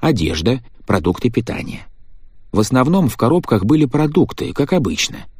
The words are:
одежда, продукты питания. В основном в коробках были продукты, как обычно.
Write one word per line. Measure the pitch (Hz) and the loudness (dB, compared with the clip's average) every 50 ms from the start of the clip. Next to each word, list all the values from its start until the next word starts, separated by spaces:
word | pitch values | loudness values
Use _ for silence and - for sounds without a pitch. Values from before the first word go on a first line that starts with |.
одежда, | - 160 151 104 80 - 78 78 82 113 127 135 - - - - - | 0 0 2 2 0 -2 -2 0 0 0 0 -2 -4 -12 -20 -12 -4
продукты | - - 92 80 90 90 - - 123 | -2 -2 0 2 0 -2 0 0 0
питания. | 113 - 117 - - - - - - - - - - - - - - - - - - - - - | 0 0 -2 -4 -6 -8 -8 -10 -10 -12 -14 -18 -20 -20 -20 -20 -20 -18 -20 -20 -20 -20 -10 -2
В | - 98 | 0 0
основном | 107 - 127 127 127 143 175 196 175 120 | 2 2 2 2 4 4 4 2 2 2
в | - | 0
коробках | - - 120 156 180 - - 120 104 95 | 0 0 2 2 2 2 2 0 2 4
были | 110 151 156 151 | 4 4 4 2
продукты, | 127 - 147 156 151 151 185 160 - - - - 127 | 2 2 0 0 2 4 2 2 2 0 -8 -8 -6
как | - - 143 - 185 | -2 -2 0 2 2
обычно. | 180 - - - - - - - - - - - - | 0 2 0 -2 -2 -4 -4 -6 -10 -14 -16 -18 -20